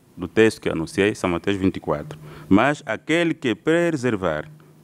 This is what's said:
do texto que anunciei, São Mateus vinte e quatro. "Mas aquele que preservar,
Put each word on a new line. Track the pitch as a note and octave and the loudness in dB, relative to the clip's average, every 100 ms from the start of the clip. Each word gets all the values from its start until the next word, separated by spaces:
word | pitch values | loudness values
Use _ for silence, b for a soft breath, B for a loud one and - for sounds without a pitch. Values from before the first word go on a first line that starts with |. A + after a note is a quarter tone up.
| _ - | _ -12
do | E2+ | -4
texto | - A2 - | 4 4 4
que | - | -6
anunciei, | D#2+ D#2+ - G2 | -4 -4 0 0
São | G#2 F#2 | 0 -2
Mateus | E2+ - G2 | -2 -2 0
vinte | F#2 - | 0 -2
e | |
quatro. | - D2+ D2+ - B B B | -4 -6 -6 -14 B B B
"Mas | G2 C3 D3 | 4 4 0
aquele | - G#2+ - E3 E3+ | -6 -8 -2 0 0
que | D3+ B2+ | -2 -2
preservar, | G#2 - E3+ E3+ D#3 B2 G#2 F2+ D2+ D2+ - - - | -2 0 0 0 0 -2 0 -2 -4 -6 -16 -20 -20